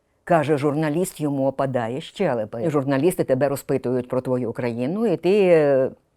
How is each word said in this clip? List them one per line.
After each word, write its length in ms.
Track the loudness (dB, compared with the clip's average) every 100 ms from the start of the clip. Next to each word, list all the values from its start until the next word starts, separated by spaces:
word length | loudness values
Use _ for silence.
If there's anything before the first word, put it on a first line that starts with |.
| _ _ 0
каже 320 | 2 2 0
журналіст, 640 | 0 0 0 -2 -4 -4
йому 260 | -4 -2 -2
опадає 540 | -2 -2 -2 -4 -6
щелепа. 600 | -10 -4 -2 -2 -4 -4
І 100 | -2
журналісти 540 | 0 0 0 0 0
тебе 240 | 0 0 0
розпитують 600 | -2 -2 -2 -2 -4 -2
про 120 | -4
твою 320 | -2 -2 -4
країну, 540 | -4 -6 -4 -4 -2 -2
і 100 | 0
ти, 300 | 2 4 6
е, 440 | 6 6 4 2 -4 _